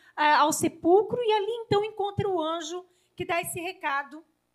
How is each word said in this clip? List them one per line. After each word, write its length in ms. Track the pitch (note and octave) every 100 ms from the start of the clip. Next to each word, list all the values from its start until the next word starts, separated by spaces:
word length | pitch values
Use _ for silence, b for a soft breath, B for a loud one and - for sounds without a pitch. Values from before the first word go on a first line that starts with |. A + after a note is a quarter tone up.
| b -
é, 140 | D4+
ao 200 | D4+ D4
sepulcro, 720 | D#4 E4+ - E4 F#4+ A4 A#4+
e 100 | A#4
ali, 180 | G#4+ G4 A#4 A4+
então, 180 | G4+ G#4+
encontra 420 | G#4+ G4+ G4+ G4
o 140 | F#4
anjo 420 | D#4 E4+ D#4 F4+ F#4 b b -
que 80 |
dá 160 | F4 E4+
esse 220 | F4+ F#4
recado 640 | E4+ F#4 D4+ C#4 C#4 D4+ - _ _